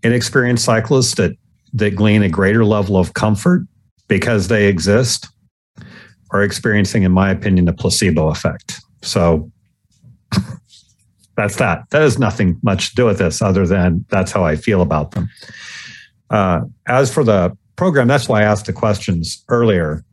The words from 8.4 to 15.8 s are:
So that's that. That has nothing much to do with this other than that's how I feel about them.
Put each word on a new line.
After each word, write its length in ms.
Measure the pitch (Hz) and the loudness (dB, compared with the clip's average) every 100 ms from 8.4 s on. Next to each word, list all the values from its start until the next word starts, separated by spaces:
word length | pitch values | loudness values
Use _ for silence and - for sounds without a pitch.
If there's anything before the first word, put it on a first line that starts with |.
| 85 71 - - _ _ | -4 -6 -14 -18 _ _
So 480 | - - 85 80 78 _ _ _ _ _ - - _ - - - _ - _ _ _ _ _ | -6 0 2 0 -4 _ _ _ _ _ -20 -20 _ -6 -4 -14 _ -20 _ _ _ _ _
that's 220 | - 104 - | -4 -4 0
that. 280 | 113 82 - | -2 -2 -2
That 120 | 147 | 2
has 160 | 151 - | 2 2
nothing 400 | 113 - 98 87 | -2 0 -2 0
much 280 | - 95 - | -2 -2 -2
to 40 | |
do 120 | - 120 | 0 0
with 120 | 98 | 2
this 240 | 90 80 | -2 0
other 240 | 107 95 90 | 0 0 2
than 380 | 95 90 85 - | 2 2 0 -2
that's 220 | 98 92 | -4 -2
how 120 | 101 | -2
I 120 | 85 78 | 0 -2
feel 240 | - 98 | 0 0
about 300 | 85 78 73 | 0 -2 -4
them. 180 | - 87 - - - - - | -6 -8 -10 -20 -20 -20 -20